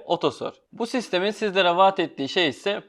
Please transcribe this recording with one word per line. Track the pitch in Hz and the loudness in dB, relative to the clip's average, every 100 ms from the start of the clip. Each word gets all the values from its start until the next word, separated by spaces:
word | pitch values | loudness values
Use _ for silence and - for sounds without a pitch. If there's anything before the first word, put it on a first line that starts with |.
| - | -4
Otosor. | 170 156 - 113 - _ | 0 0 -2 -10 -10 _
Bu | - 226 | -8 -4
sistemin | 254 - 180 196 | -4 -2 -2 -2
sizlere | 214 214 185 175 175 | -2 -2 2 4 6
vaat | 190 190 | 4 4
ettiği | 160 - 135 | -2 -4 -4
şey | 190 165 | 0 0
ise | 117 196 208 | 0 -4 -4